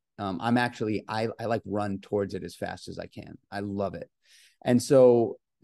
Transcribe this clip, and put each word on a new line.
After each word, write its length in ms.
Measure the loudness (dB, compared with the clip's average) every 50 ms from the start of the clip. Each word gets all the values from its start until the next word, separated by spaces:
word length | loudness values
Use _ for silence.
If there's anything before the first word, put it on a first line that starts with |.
| _ _ _ -8
Um, 180 | -6 -6 -4 -4
I'm 200 | 0 2 2 2
actually, 460 | 2 0 -2 -4 -4 -2 -2 -4 -4 -6
I, 220 | -4 -4 -4 -4 -4 -6
I, 60 | -4
like, 180 | -2 -2 -4 -2
run 320 | -4 -4 -4 -2 -4 -6 -8
towards 340 | -6 -4 -2 -2 -2 -2 -6
it 80 | -8 -10
as 120 | -12 -10
fast 320 | -8 -8 -8 -8 -10 -12 -14
as 120 | -12 -12
I 80 | -14 -14
can. 320 | _ -16 -16 -16 -18 -20 _ _
I 100 | -10 -8
love 340 | -6 -6 -4 -4 -4 -4 -6
it. 120 | -8 -12 -14 _ _ _ _ -20 -20 -20 _ _ _ 0
And 180 | 2 2 2
so, 560 | 4 4 6 8 8 8 8 6 4 0 -2 -8 _ _ _ _